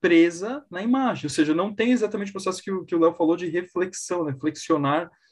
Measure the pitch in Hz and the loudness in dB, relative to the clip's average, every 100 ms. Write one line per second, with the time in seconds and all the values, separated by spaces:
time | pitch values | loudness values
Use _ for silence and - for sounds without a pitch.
0 | 180 165 170 170 208 277 - 175 220 262 | 4 6 4 2 -8 -8 -10 -6 0 2
1 | 254 175 147 - 151 160 202 208 233 247 | 0 -2 -4 0 2 2 0 0 2 2
2 | 208 208 196 190 190 185 - 190 - 170 | 0 -2 -6 -6 -6 -6 -6 -6 -2 2
3 | 165 165 160 170 180 170 180 180 190 - | 4 4 2 2 -2 -4 -4 -4 -4 -6
4 | - 175 156 131 156 151 - 156 139 151 | -6 -4 -4 -4 -6 -4 -2 0 2 0
5 | 170 _ _ | -2 _ _